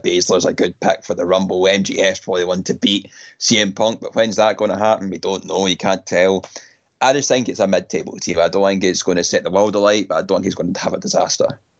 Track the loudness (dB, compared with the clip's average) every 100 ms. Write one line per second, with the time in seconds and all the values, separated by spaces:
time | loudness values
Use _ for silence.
0 | 0 0 2 2 0 0 -2 -2 -2 -2
1 | -4 -4 0 0 0 2 2 2 0 0
2 | 0 -2 -4 -2 -2 -2 -4 -2 0 -2
3 | -4 -20 -20 -6 0 2 0 0 -2 -2
4 | -4 0 0 2 2 2 0 2 2 2
5 | 0 -6 -4 -4 -2 0 0 0 0 -2
6 | 0 2 4 2 -2 -18 -20 _ _ -2
7 | 2 2 2 0 0 0 2 0 0 -6
8 | -6 -10 -4 0 0 2 2 2 0 0
9 | 0 0 0 -2 0 2 2 2 2 2
10 | 0 -2 0 0 -2 -4 -4 -4 -4 -4
11 | -2 0 0 0 -2 -2 _